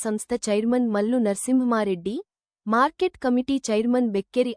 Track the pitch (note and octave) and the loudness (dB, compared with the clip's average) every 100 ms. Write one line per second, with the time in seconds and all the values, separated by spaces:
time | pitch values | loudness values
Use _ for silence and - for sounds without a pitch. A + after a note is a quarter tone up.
0 | A3+ G#3+ - A#3+ - G#3 A3+ B3 A#3+ G#3 | -2 -6 -4 -6 0 0 2 0 2 0
1 | G#3+ B3+ G#3+ G3 - C4 B3 A3+ G3+ F3+ | 0 2 0 0 0 2 2 0 0 -2
2 | F3+ B3+ - _ _ _ G#3 A3+ C#4+ - | -4 -8 -10 _ _ _ -2 2 2 0
3 | C4+ - B3+ B3 B3+ C4+ - G#3+ A#3 B3 | -4 -2 0 0 0 -2 0 0 2 2
4 | A#3+ G3 - B3 B3 | 0 -2 -4 -2 -2